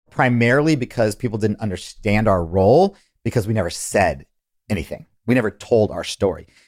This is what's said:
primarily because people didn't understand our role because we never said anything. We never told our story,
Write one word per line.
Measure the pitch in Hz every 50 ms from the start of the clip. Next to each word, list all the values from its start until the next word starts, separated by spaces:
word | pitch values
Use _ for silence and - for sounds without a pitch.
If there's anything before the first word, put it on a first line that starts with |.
| _ _
primarily | - - 135 127 120 117 117 120 123 147 147 160 156
because | 127 120 - - 120 110 107 101
people | - - 113 107
didn't | 104 107 107 104 -
understand | 113 104 90 - - - - - - 104 104 107 107
our | 107 95 90 85
role | 80 90 95 92 104 127 165 190 196 - _ _ _ _ _ -
because | 117 - 123 -
we | 110 110
never | 110 85 85
said | - - - - - 104 95 87 69 69 - _ _ _ _ _ _ _ _ -
anything. | 104 82 - - - - - _ _ _ -
We | 113 123
never | 127 107 101
told | - _ - - 123 110 107 -
our | - 85 82
story, | - - - 104 95 80 80 - _ _ _ _